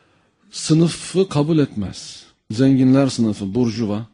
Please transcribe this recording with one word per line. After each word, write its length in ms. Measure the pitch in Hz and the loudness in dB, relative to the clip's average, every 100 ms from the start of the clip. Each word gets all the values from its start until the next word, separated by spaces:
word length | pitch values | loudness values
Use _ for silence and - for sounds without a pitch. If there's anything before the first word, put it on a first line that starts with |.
| _ _ _ _ _ | _ _ _ _ _
sınıfı 800 | - - 160 165 - - 175 190 | -8 0 2 2 -2 -4 -2 0
kabul 300 | 147 147 160 | 0 0 0
etmez. 680 | 135 104 95 - - - - _ - | 0 -2 -8 -10 -18 -20 -20 _ -8
Zenginler 560 | 110 135 131 131 135 135 | 0 2 4 4 4 2
sınıfı, 480 | 120 113 104 98 113 | 0 -2 -2 -4 -2
burjuva, 520 | 117 107 104 104 113 | -2 -2 -4 -6 -8